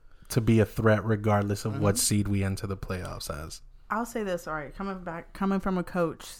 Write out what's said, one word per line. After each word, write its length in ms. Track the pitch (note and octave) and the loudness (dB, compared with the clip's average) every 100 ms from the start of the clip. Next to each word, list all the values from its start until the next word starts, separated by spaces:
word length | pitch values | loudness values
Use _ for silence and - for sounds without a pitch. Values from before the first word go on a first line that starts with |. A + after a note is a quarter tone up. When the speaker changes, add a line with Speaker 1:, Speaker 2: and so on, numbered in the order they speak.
| - - - | -20 -16 -2
Speaker 1:
to 100 | B2+ | 2
be 180 | A2+ A2 | 6 6
a 40 | G2+ | 6
threat 380 | - A2 G#2+ | 4 4 4
regardless 600 | A2 G#2 G#2+ G#2 G2+ G2+ | 2 0 4 2 2 -2
of 140 | A2 G#2 | -2 2
what 160 | G2+ | 2
Speaker 2:
Mm-hmm. 60 | F#2+ | 4
Speaker 1:
seed 260 | - G#2 G2+ | 2 2 2
we 160 | G2 | 2
enter 240 | G2 G2 G2 | 0 -2 -4
the 100 | F#2+ | -6
playoffs 540 | - F#2 - - - | -6 -6 -6 -8 -8
as. 300 | D2+ D#2+ - - - - | -8 -10 -14 -18 -14 -6
Speaker 3:
I'll 160 | G#3+ A#3 | -4 -4
say 180 | A#3 | -4
this, 240 | G3+ F3 D#3 | -4 -4 -4
all 60 | |
right, 200 | D#3 C#3 | -8 -8
coming 240 | - G3 F#3+ | -8 -8 -8
back, 280 | F3 E3 - | -10 -12 -12
coming 260 | - G3 G3 | -2 0 0
from 160 | G3 F#3 | 0 -2
a 60 | |
coach 400 | E3+ F3+ E3 - - | -2 -2 -2 -4 -14